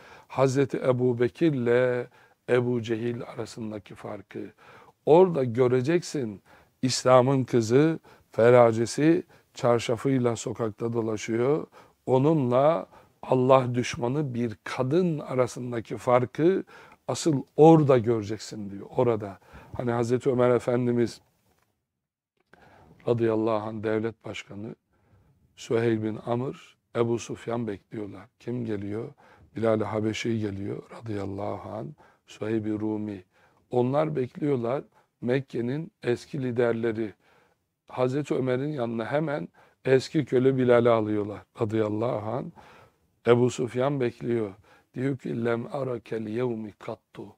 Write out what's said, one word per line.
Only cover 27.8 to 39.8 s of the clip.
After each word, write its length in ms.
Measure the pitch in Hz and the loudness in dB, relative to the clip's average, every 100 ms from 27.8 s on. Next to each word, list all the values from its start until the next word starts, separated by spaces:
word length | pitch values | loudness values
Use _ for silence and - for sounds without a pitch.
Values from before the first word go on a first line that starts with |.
| _ 113 101 101 104 _ | _ -12 -12 -14 -20 _
Kim 240 | - 123 | -10 -8
geliyor? 440 | 113 104 101 104 131 - _ - - - | -6 -6 -6 -8 -10 -14 _ -20 -16 -2
Bilal-i 280 | 113 110 | 0 2
Habeşi 540 | 101 107 110 107 120 117 | 0 -2 -2 -2 -4 -2
geliyor 440 | 104 98 101 - - | -4 -6 -8 -10 -12
radıyallahu 800 | - 110 104 98 98 104 101 101 | -16 -10 -8 -6 -8 -8 -8 -10
anh. 160 | 104 143 151 _ _ _ | -10 -12 -16 _ _ _
Süheyb-i 540 | - 107 113 107 107 | -10 -4 -2 -2 -4
Rumi. 440 | 110 107 107 98 - _ _ _ _ | -4 -4 -6 -10 -16 _ _ _ _
Onlar 460 | 123 123 143 156 147 | 0 0 0 -2 -4
bekliyorlar. 680 | 127 - 147 131 113 143 - _ _ _ | -6 -4 -2 -2 -2 -4 -6 _ _ _
Mekke'nin 720 | 120 135 131 139 117 147 165 _ | -2 -2 -2 -6 -4 -6 -8 _
eski 400 | 123 117 - 151 | -4 -4 -4 -6
liderleri. 680 | 127 120 120 113 117 107 107 - _ _ _ _ _ _ - | -4 0 0 0 -2 -4 -6 -10 _ _ _ _ _ _ -14
Hazreti 460 | - 127 139 143 | -4 -2 -2 -2
Ömer'in 380 | 165 131 127 147 | -2 0 -2 -2
yanına 340 | 147 117 113 110 | -4 -4 -4 -4
hemen 420 | 143 156 151 170 _ _ _ | -2 -2 -4 -8 _ _ _